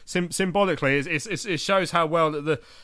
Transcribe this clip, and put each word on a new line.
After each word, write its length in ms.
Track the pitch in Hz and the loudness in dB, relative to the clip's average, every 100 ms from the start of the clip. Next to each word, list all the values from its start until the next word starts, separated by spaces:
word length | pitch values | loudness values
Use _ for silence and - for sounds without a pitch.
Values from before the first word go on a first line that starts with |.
sym-, 280 | - 180 175 | -6 -4 -2
symbolically, 640 | - 190 202 196 151 139 143 | -2 0 2 2 2 2 2
it's, 100 | 151 | 0
it's, 200 | 156 220 | -4 -4
it's, 180 | 175 208 | -6 -4
it 140 | 160 | -4
shows 320 | - 196 175 | 0 0 2
how 160 | 175 160 | 0 2
well 240 | 165 156 | 2 2
that 120 | 151 | 0
the, 160 | 147 147 - - | -2 -4 -6 -20